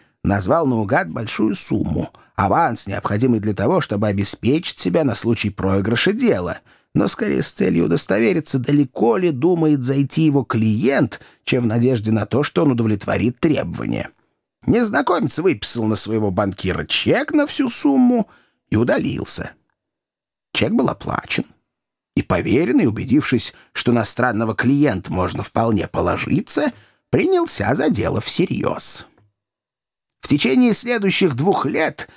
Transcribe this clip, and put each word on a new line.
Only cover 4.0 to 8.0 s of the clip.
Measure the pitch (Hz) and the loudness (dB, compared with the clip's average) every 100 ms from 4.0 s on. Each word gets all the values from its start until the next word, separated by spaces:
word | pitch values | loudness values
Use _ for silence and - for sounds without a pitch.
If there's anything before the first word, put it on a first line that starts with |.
| 107 | 0
обеспечить | 98 - - 113 156 - - | 0 -2 0 0 0 -2 -4
себя | 185 175 | 0 0
на | 143 | 0
случай | 101 113 113 107 | 0 0 0 -2
проигрыша | - 95 98 101 120 180 | -2 0 0 0 0 0
дела, | 214 240 110 87 - _ _ _ | 0 0 0 -2 -8 _ _ _
но | 147 196 | 0 0
скорее | - 208 135 | 0 -2 -2
с | - | -2
целью | - 185 165 | 0 0 2
удостовериться, | 156 160 | 2 0